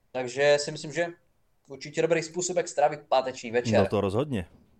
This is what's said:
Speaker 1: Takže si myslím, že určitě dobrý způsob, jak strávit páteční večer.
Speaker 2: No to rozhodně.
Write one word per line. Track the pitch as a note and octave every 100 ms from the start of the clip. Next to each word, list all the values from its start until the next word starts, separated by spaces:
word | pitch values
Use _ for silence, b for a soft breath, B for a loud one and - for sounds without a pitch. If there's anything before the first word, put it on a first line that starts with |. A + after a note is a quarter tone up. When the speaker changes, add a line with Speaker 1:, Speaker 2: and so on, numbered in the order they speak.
| _
Speaker 1:
Takže | B2+ B2+ B2+ C#3+ D3
si | D#3
myslím, | D#3 D#3+
že | C#3+ E3+ E3+ _ _ _ _ -
určitě | C#3 D3+ D3
dobrý | D#3+ E3+
způsob, | D#3+ F3+ F3+ F3
jak | E3+
strávit | - D3 D3 -
páteční | C3 B2+ B2 A#2+
večer. | A#2 A#2 G#2+
Speaker 2:
No | F#2+
to | G#2+
rozhodně. | G2 G2+ D3+ A#2+ F2+ - _ _